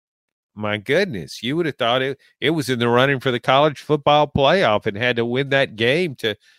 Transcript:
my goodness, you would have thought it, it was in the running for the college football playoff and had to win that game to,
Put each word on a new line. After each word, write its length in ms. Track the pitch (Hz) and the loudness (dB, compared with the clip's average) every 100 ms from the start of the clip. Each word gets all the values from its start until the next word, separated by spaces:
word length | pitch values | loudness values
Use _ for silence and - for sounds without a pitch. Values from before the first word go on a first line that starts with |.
| _ _ _ _ _ | _ _ _ _ _
my 240 | 101 107 104 | -8 -4 -4
goodness, 640 | 101 151 202 101 69 - | -2 -2 -2 -6 -10 -10
you 140 | 117 160 | -6 -4
would 100 | 165 | -4
have 120 | - | -2
thought 240 | 117 127 | 0 0
it, 180 | 131 135 _ - | -2 -8 _ -6
it 80 | 147 | -2
was 180 | 165 120 | -2 -2
in 80 | 127 | 0
the 100 | 120 | 2
running 300 | 120 135 135 | 4 2 0
for 100 | 135 | -2
the 80 | 120 | -2
college 400 | - 135 151 143 | 2 2 2 0
football 460 | - 147 147 147 147 | -4 0 2 2 2
playoff 580 | - 139 185 135 104 110 | 2 2 4 2 0 -2
and 120 | 98 | -4
had 180 | 123 120 | -2 0
to 100 | 117 | -2
win 240 | 123 139 | -2 0
that 260 | 135 135 107 | 0 -2 -2
game 380 | 117 151 180 123 | 0 0 -2 -4
to, 200 | 113 101 _ | -6 -6 _